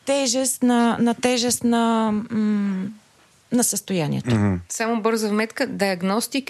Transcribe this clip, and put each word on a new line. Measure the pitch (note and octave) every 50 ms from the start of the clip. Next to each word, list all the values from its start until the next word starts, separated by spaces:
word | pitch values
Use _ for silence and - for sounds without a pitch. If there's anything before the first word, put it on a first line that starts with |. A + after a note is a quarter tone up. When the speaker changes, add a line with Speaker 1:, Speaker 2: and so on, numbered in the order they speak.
| _
Speaker 1:
тежест, | - C#4 C#4+ C#4 B3+ A#3 C4 C4+ B3+ - - B3+
на, | B3 A#3+ A#3+ A#3 A#3 G#3+ -
на | A#3 A#3 A#3
тежест | - - B3 B3+ B3 A3+ B3 A#3+ - -
на, | A#3+ A#3 A#3 A#3 A3+ A3+ A3+ A3+ A3 G#3+ G#3 G#3+ -
м, | A#3 G#3+ G#3+ G#3+ G#3+ G#3 G3+ G3+ G3 F#3 F#3+ G3+ A3 G#3+ _ _ _ _ _ _ _ _ _ _ -
на | B3 E4
състоянието. | - - G3+ - - G3 F3+ D#3 C#3+ C#3 C3 - B2 A#2
Speaker 2:
Мгм. | G#2+ G#2 G2+ F#2+ F2 F2 -
Speaker 3:
Само | - - A3+ A3+ A#3 A#3 G3+
бърза | A3+ A3+ A3 A3 G#3+
вметка. | G3+ G#3+ A3 A3 - - C#4 -
Diagnostic | - F3+ G3 G3 F#3+ F3 F3+ F#3+ G3 A3+ A#3 - - C#4 C4 -